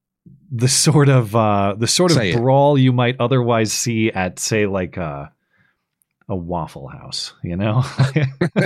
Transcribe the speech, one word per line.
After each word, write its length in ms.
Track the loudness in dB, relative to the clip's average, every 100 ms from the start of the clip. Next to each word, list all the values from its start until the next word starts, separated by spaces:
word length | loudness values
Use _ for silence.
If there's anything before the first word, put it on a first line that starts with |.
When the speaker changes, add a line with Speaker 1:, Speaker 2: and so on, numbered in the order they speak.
| _ _ -20 -20 _
Speaker 1:
the 160 | -2 0
sort 420 | 2 2 4 4
of, 260 | 4 2 2
uh, 400 | 2 2 0 0
the 100 | -2
sort 240 | 0 2
of 60 | 2
Speaker 2:
Say 140 | 2
it. 60 | 0
Speaker 1:
brawl 400 | 2 4 4 4
you 160 | 2
might 220 | 2 0 0
otherwise 540 | 0 0 2 0 0
see 380 | -2 -4 0 0
at, 260 | 0 -4 -6
say, 300 | -4 0 0
like, 300 | -2 -4 -6
uh, 280 | -8 -8 -14 _ _ _ _ _ _ _ _ _ -8
a 60 | -8
Waffle 500 | -6 -6 -6 -12 -16
House, 460 | -16 -14 -10 -12 -10
you 140 | -8 -4
know? 260 | 0 0
<laughs> 720 | -2 -2 0 0 -2 -2 -2 0